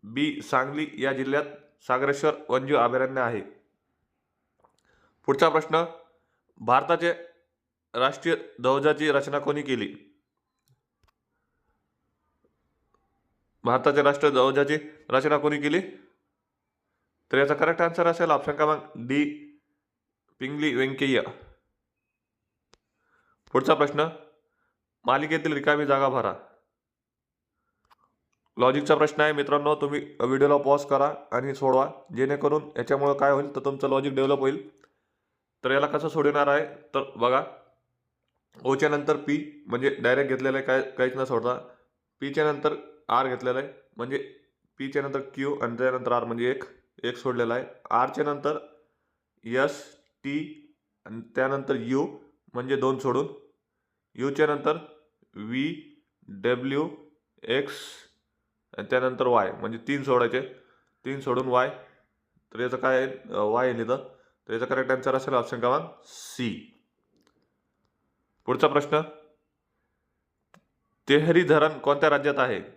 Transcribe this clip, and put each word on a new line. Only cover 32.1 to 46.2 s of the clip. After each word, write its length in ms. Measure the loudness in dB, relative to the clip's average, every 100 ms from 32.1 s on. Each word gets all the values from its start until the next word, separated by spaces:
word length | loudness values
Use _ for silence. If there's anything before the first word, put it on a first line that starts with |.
| -2
जेणेकरून 540 | -2 2 0 0 -4 -8
याच्यामुळं 400 | -2 0 2 2
काय 160 | 2
होईल 240 | 2 0 -6
तर 40 |
तुमचं 240 | -6 -4 -2
लॉजिक 260 | 0 -2
डेव्हलप 240 | -2 0 2
होईल. 460 | 0 -2 -8 _ _ _ _ _ _ _ _ _
तर 60 | 0
याला 160 | 2 2
कसं 220 | 0 -2
सोडवणार 380 | 0 2 2 2
आहे 200 | 2 0
तर 460 | -10 -6 -6 -6 -2
बघा, 280 | 0 0 -2 -14 _ _ _ _ _ _ _ _ _ -8
ओच्या 240 | -2 2 2
नंतर 280 | 0 0 -2
पी 480 | 0 -4 -4 -16 -8
म्हणजे 300 | -2 -2 0
डायरेक्ट 300 | 2 2 2
घेतलेलं 260 | 0 -2 -2
आहे, 100 | 0
काय, 160 | 0
काहीच 340 | 0 -2 -2 -2
न 80 |
सोडता. 500 | -2 -2 -2 -4 -8 -20 _ _ _ _
पीच्या 320 | -6 0 0
नंतर 220 | 2 -2 -2 -12 -20 0
आर 200 | 0 2
घेतलेलं 300 | -2 -2 -2
आहे 100 | -4 -12 _ -12
म्हणजे 440 | -6 -6 -8 -18 _ _ _ _
पीच्या 240 | -4 -4
नंतर 180 | -2 -6
क्यू 380 | -8 -6 -4 -2
आणि 200 | -4 0
त्यानंतर 340 | 0 0 0
आर 120 | -2